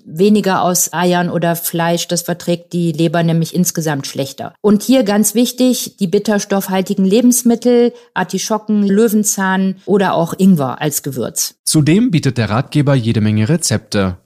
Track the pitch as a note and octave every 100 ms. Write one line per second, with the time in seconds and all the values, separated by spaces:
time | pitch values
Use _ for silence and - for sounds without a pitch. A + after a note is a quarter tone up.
0 | - D#3 G#3 G#3+ F#3+ E3 F3 F3+ - D#3+
1 | F3+ F3 F3 E3+ E3+ E3 - E3+ E3+ E3+
2 | - E3+ - F3 - E3+ - F3 E3+ D3
3 | E3 E3+ E3 E3 D#3+ F3+ F3+ - D#3 C#3
4 | - C3+ C3 - A2 _ G3+ G#3 - C4
5 | G3+ G#3 G#3+ A3+ A#3+ - B3+ B3 - -
6 | F#3+ G3+ G#3 G3+ - G3 F#3+ F#3+ F#3 G3
7 | F#3+ A3+ B3 A#3+ A#3 A#3 B3 A#3+ A#3+ -
8 | _ F#3 F3+ F#3+ - G#3+ G#3+ G#3 G3+ G3
9 | A3+ G#3+ G#3 - F#3+ F#3+ F#3+ F#3 - G3+
10 | F#3 D#3+ E3 - F#3+ E3 C3 - D3+ -
11 | D3 B2+ - - - - - D#3 C#3+ F#3+
12 | B3 D#3+ C#3 A#2+ G2+ A2 - D3 C#3 C3+
13 | A2+ A2 G#2+ G#2+ A2 E3 - A2 - G#2
14 | F#2+ F#2